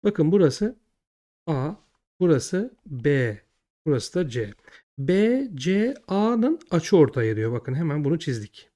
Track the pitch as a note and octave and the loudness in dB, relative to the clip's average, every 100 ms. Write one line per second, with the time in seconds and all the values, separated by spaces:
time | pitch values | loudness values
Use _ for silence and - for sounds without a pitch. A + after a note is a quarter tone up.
0 | G#3 G3+ D#3 G3 D#3+ - G#3 - _ _ | -2 0 2 4 2 2 -4 -6 _ _
1 | _ _ _ _ - C#3 C#3+ G#3 _ _ | _ _ _ _ -6 -4 -4 -8 _ _
2 | _ _ F3+ C#3 - F#3 B3 _ - C3 | _ _ 2 2 0 -4 -6 _ -14 -4
3 | D3 C#3 A#2+ G#2 _ _ _ _ D#3 C3 | 0 0 0 -4 _ _ _ _ -4 -2
4 | - F3+ D#3+ A#2 G#2 G2+ - - _ - | -2 -6 -4 -6 -8 -12 -20 -20 _ -8
5 | C3+ F#3 A3 C4 C4+ D3 D3 G3 A#3 C#4 | 0 2 2 0 -2 -6 -2 0 0 -4
6 | - F#3+ G#3+ A#3 B3 E4 - E3+ - F#3+ | -4 -2 0 2 0 -2 -2 -4 4 6
7 | C3+ C3+ A2+ G#2+ A2 A#2+ - C3 E3 D3 | 6 4 -2 -2 -2 -4 -6 -4 -2 -2
8 | C#3+ D#3+ D3+ A#2 G#2 - - | -2 -2 -4 -8 -10 -18 -20